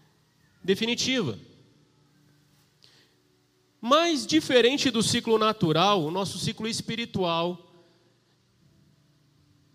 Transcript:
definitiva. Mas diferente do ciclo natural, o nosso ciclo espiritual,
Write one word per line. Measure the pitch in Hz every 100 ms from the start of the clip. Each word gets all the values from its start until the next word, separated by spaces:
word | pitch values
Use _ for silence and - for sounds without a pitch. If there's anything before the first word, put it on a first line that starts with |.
| _ _ _ _ _ _
definitiva. | 170 196 226 247 - 262 151 95 - - _ _ _ _ _ _ _ _ _ _ _ _ - _ _ _ _ _ _ _ _ _
Mas | 233 294 339 294 208
diferente | 302 - 247 233 277 269
do | 226
ciclo | - 240 233 220
natural, | 220 214 170 156 190 208
o | 151
nosso | 180 190 180
ciclo | 147 220 220
espiritual, | - - 226 233 196 175 165 175 180 - - _ _ _ _ _ _ _ _ _ _ _ _ _ _ _ _ _ _ _